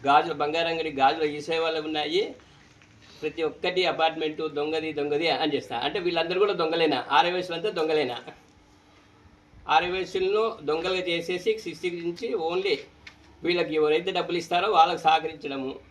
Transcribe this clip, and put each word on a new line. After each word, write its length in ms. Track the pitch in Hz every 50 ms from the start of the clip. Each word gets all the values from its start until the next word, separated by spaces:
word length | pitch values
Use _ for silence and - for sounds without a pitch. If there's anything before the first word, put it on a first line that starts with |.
| -
గాజుల 280 | 139 143 151 160 170 156
బంగారంగడి 560 | 143 147 147 156 165 165 165 165 165 160 160
గాజుల 340 | 139 135 135 - 156 160 156
ఈసే 360 | 151 147 147 147 - 165 160
వాళ్ళవి 260 | 165 165 160 160 151
ఉన్నాయి. 500 | 156 156 151 151 151 160 185 226 - - - - - - - - - - - - _ - - - - - -
ప్రతి 220 | - 156 147 160 160
ఒక్కటి 420 | 151 - - - 180 180 180 185
అపార్ట్మెంట్ 560 | 170 147 160 160 160 160 156 160 156 156 156
దొంగది 520 | 160 156 143 147 147 156 160 160 156 160 151
దొంగది 340 | 147 143 147 147 147 170 165
అని 280 | 143 123 160 156 143
చేస్తారు. 280 | 127 - - 127 117 127
అంటే 140 | 147 160 208
వీళ్ళందరూ 400 | 175 175 165 165 165 165 180 185
కూడా 140 | 208 202 196
దొంగలేనా? 520 | 170 170 156 165 170 165 151 139 127 120 -
ఆర్యవేశ్యులంతా 600 | 135 147 165 175 180 180 170 - 170 165 170 214
దొంగలేనా? 480 | 190 175 156 156 160 151 147 123 120 123 - - - - - _ _ - - _ - _ _ - - - - _ _ - _ - - _ _ _ - - - -
ఆర్యవేశ్యులను 760 | 147 160 175 180 180 190 185 175 - 190 185 190 202 214 220 220 - - 151
దొంగలుగా 400 | 143 151 165 170 180 185 185 180 175
చేసేసి 500 | 170 170 165 165 180 175 - 220 220 220
సిక్స్టీ 300 | - 180 156 160 - 180
నుంచి 360 | 175 175 170 170 170 - 254 240 254 202 156 165
only 280 | 175 185 190 202 156 - - - - - - - - - - - - - -
వీళ్ళకి 320 | 165 180 175 165 151 151
ఎవరైతే 360 | 156 151 151 156 165 170 190
డబ్బులు 260 | 180 180 165 165 170 175
ఇస్తారో 300 | 165 - 180 175 185 214
వాళ్ళకి 300 | 208 165 160 175 175 160
సహకరించడము. 760 | - 160 160 160 165 160 160 147 - 147 139 139 131 135 139 - - -